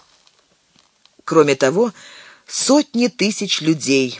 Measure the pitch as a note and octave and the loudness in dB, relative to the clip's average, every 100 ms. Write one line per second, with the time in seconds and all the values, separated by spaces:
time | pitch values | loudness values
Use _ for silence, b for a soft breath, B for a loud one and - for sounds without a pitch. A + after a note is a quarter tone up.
0 | _ _ _ _ _ _ _ _ _ _ | _ _ _ _ _ _ _ _ _ _
1 | _ _ - D#3+ C#3+ C3+ C3+ F3 A#3+ B | _ _ 0 2 4 2 0 0 -2 B
2 | B B B B - - - D4 C#4+ A#3 | B B B B -10 -4 2 2 2 -2
3 | B3 - G3+ - G3+ - D#3 D#3 A#2+ C3+ | -2 -2 -4 -4 -6 -2 -2 -2 0 0
4 | B2+ | 0